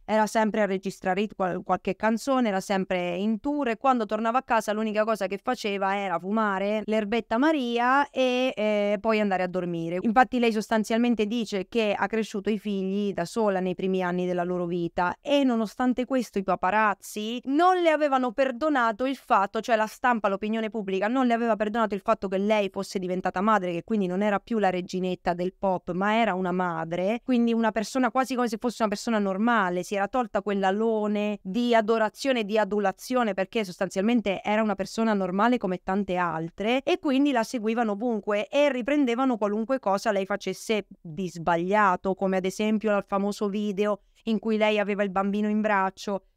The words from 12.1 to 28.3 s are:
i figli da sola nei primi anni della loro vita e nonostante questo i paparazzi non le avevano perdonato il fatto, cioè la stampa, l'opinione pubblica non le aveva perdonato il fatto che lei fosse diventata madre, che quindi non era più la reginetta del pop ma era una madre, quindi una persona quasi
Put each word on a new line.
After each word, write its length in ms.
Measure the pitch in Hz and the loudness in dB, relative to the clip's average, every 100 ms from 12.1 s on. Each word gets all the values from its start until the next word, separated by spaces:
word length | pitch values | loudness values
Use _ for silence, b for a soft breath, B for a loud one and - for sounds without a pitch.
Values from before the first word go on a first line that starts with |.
| 220 208 202 202 | -2 -2 -4 -2
i 80 | 214 | -2
figli 540 | 214 196 190 202 202 | -2 -2 -2 0 -2
da 120 | 170 | -2
sola 360 | 170 233 214 185 | -4 0 0 0
nei 160 | 185 175 | -2 -2
primi 260 | 190 185 | -2 0
anni 240 | 180 180 180 | 0 -2 -2
della 160 | 180 | -2
loro 240 | 175 180 175 | -2 -2 -2
vita 480 | 180 170 - 175 - | -2 -2 -2 -2 -2
e 240 | - 285 | 0 2
nonostante 600 | 269 226 208 - 254 247 | 2 0 -2 -2 0 0
questo 340 | 247 262 214 202 | 0 -2 -2 -4
i 40 | |
paparazzi 1000 | 190 175 185 208 214 190 - 208 214 240 | -2 0 0 2 2 -2 -8 -8 -6 -6
non 360 | 262 285 359 370 | -2 4 4 4
le 100 | 339 | 4
avevano 420 | 294 294 262 247 | 4 2 2 0
perdonato 760 | 240 269 240 311 285 226 214 262 | 0 -2 0 0 2 0 0 -4
il 100 | 262 | -4
fatto, 440 | - 220 196 226 | 2 2 2 -2
cioè 160 | 247 220 | 0 0
la 100 | 214 | 0
stampa, 420 | - 247 226 202 | 0 0 2 0
l'opinione 400 | 196 214 226 214 | 0 -2 -2 -4
pubblica 380 | 220 196 190 208 | -4 -2 0 0
non 220 | 262 247 | 2 2
le 40 | |
aveva 220 | 226 233 | 2 2
perdonato 400 | 208 214 233 214 | 0 0 0 0
il 60 | 202 | 0
fatto 260 | - 220 196 | 0 0 0
che 120 | 190 | 0
lei 320 | 208 214 196 | 2 2 0
fosse 280 | 196 190 196 | -4 -6 -4
diventata 420 | 180 185 185 185 | -4 -2 -2 0
madre, 300 | 214 208 180 | 2 2 0
che 120 | 170 | -4
quindi 240 | - 220 180 | -2 -2 0
non 120 | 185 | 0
era 200 | 208 196 | 0 0
più 180 | - 226 | -2 0
la 100 | 190 | 2
reginetta 640 | 180 185 185 185 180 185 | 0 -4 -4 -4 -4 -4
del 220 | 175 185 - | -2 -4 -2
pop 360 | 196 180 - | -2 -2 -4
ma 240 | 175 202 226 | -2 0 2
era 180 | 220 | 0
una 180 | 185 185 | 0 -2
madre, 680 | 180 180 165 165 175 190 233 | 0 -2 -4 -4 -2 -2 -2
quindi 300 | - 247 233 | 0 2 2
una 180 | 226 226 | 2 2
persona 400 | 220 208 269 240 | 0 -2 0 0
quasi 240 | 262 262 | 2 0